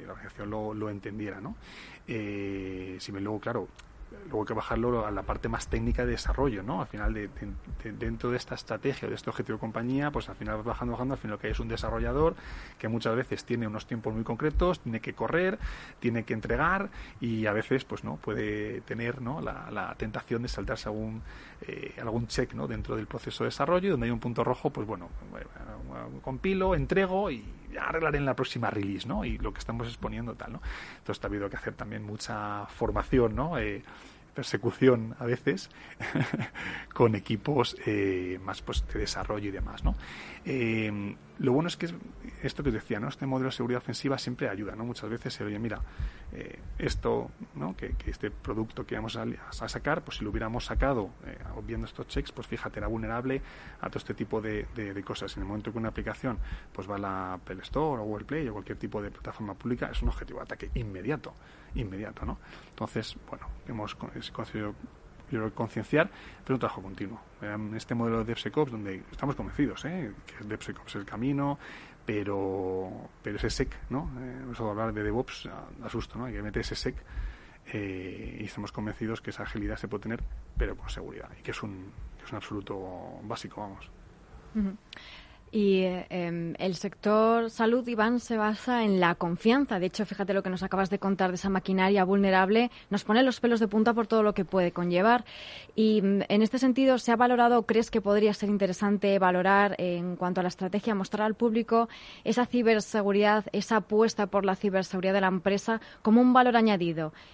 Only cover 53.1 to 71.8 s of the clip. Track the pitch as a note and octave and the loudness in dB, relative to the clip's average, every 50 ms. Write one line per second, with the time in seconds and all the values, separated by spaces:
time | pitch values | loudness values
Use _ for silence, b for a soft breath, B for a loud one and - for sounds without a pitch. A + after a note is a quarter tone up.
53.1 | A2+ A#2+ B2 C3 C3+ C3+ B B B B B B B B - - - B2 - - | -2 -2 -2 0 -2 -2 B B B B B B B B -8 -6 -6 -6 -6 -6
54.1 | - - - - - A2 G#2+ A2 G#2+ G#2+ - - - A2+ G#2+ G2+ F#2+ G2 G2 - | -6 -6 -4 -2 -2 -2 -2 -2 -4 -4 -4 -6 -8 -8 -6 -6 -6 -8 -6 -6
55.1 | G#2+ - G#2 G2 - - F#2+ F#2+ G#2 G#2+ G#2 A2+ G#2+ A#2 A2 A2 - - G#2+ A2 | -8 -6 -6 -8 -6 -6 -6 -4 -4 -4 -4 -4 -4 -4 -4 -4 -4 -4 -4 -6
56.1 | G#2 - - C3 A2+ G2 B B B B B B - - F#2+ G2 G2+ G2+ G2 G2 | -6 -4 -4 -4 -2 -2 B B B B B B -10 -10 -6 -6 -4 -4 -4 -4
57.1 | F#2+ F#2+ F#2 F#2 F#2 F#2 - - F#2 F#2 - - - C3+ D#3 D#3 C#3 A#2 G#2 G#2+ | -4 -4 -4 -6 -6 -8 -8 -10 -12 -10 -10 -4 -2 0 0 0 0 -2 -2 -4
58.1 | G#2+ G#2 G#2+ - C#3 D#3+ D3+ A#2+ G#2 G#2 F#2+ - G#2 - - G2 - G#2+ G2+ G2+ | -6 -6 -6 -6 -4 -4 -4 -4 -6 -8 -8 -8 -8 -8 -8 -6 -4 -4 -6 -6
59.1 | - - - A2 - - A2 G2+ F#2+ - - A#2 A#2+ A#2+ - - - - A#2+ - | -8 -10 -12 -12 -10 -8 -8 -8 -8 -6 -4 -4 -2 -2 -2 -4 -4 0 0 0
60.1 | - - - - D2 C2+ - - - - - - - - A#2 G#2 F#2+ F#2 F#2 A#2+ | 0 -2 -8 -10 -10 -12 -10 -10 -10 -10 -8 -6 -4 -4 -4 -4 -6 -6 -4 -2
61.1 | D3+ A#2 - - - B B B B B B B B - A#2+ F#2+ F#2+ G2 G#2+ G#2 | -4 -4 -4 -10 -16 B B B B B B B B -6 -6 -4 -6 -8 -8 -8
62.1 | A2+ - - C3 G3 - B B B B B B B - - - - A2+ G#2+ - | -10 -8 -8 -8 -8 -8 B B B B B B B -6 -6 -4 -4 -4 -6 -6
63.1 | - - - - - - - - - - - - A#2+ G#2+ G#2 G#2 - - - - | -8 -12 -12 -12 -12 -12 -10 -10 -12 -12 -10 -8 -8 -6 -6 -8 -8 -10 -10 -10
64.1 | - B2+ - - - - A2+ - - A2 G#2+ G#2 G2 - - - - - - - | -10 -10 -12 -10 -8 -8 -8 -6 -6 -6 -4 -4 -6 -8 -14 -18 -18 -18 -20 -20
65.1 | - - - - - A2+ A2 A2 - - A#2 G#2+ - A2+ G#2 - - D3+ F3 G3 | -20 -20 -12 -6 -4 -2 -2 -2 -2 -2 -4 -2 -2 -4 -4 2 4 4 4 4
66.1 | B B B B B B B - C3 A#2+ - G2+ - - F#2+ F#2+ F#2+ F#2 G#2 G2 | B B B B B B B -2 0 0 0 -2 -4 -4 -10 -10 -8 -8 -8 -8
67.1 | A2 G#2+ - - - - G#2 G#2 G#2 G#2+ G#2+ G#2 G#2+ A2 - - B2+ A#2 A#2 A2+ | -8 -12 -16 -18 -18 -12 -10 -8 -6 -6 -6 -6 -6 -8 -6 -4 -2 0 0 2
68.1 | A2+ A2+ A2 A2+ A#2 - - A2 - D3+ D3+ C3+ A#2+ G#2+ G2+ G2 F#2+ F#2 - - | 2 0 0 -2 -4 -4 -4 -4 0 0 0 0 0 -8 -8 -8 -8 -10 -10 -12
69.1 | - - - C#3 C3 - A2 F#2+ - - D3 C#3+ - - - D3+ F3 F#3+ D3 G#2+ | -10 -6 -4 -4 -4 -4 -6 -6 -2 0 0 -2 -2 -4 -6 -6 -4 -4 -6 -6
70.1 | G2 - - - - - G#2+ G#2 G#2+ G2+ - - G2+ - - - - G#2+ G2 - | -8 -12 -16 -18 -16 -14 -8 -8 -8 -8 -6 -10 -12 -12 -12 -10 -10 -8 -8 -8
71.1 | - G#2+ A#2+ C#3 C#3+ C#3 C#3+ C#3+ C#3+ B B B B B | -6 -4 -2 0 0 2 0 0 -2 B B B B B